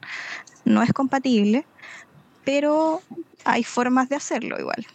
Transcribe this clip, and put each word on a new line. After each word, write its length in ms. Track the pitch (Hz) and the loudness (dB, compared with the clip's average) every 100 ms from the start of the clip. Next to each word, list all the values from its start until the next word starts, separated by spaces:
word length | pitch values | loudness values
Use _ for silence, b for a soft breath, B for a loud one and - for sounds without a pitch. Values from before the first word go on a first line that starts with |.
| B B B B B - | B B B B B -4
no 200 | - 214 | 0 2
es 100 | 240 | 2
compatible, 720 | - 269 269 262 226 208 240 - _ B B B _ _ _ - | 0 0 0 2 4 4 2 -2 _ B B B _ _ _ -2
pero 560 | 285 294 311 320 330 - 339 - - - | 2 2 2 2 0 -6 -14 -16 -6 0
hay 180 | 240 | 0
formas 460 | - 254 247 254 254 | 0 -2 2 2 2
de 80 | 285 | -2
hacerlo 420 | - 285 - - | -4 -4 -4 -6
igual. 260 | - - - | -6 -6 -6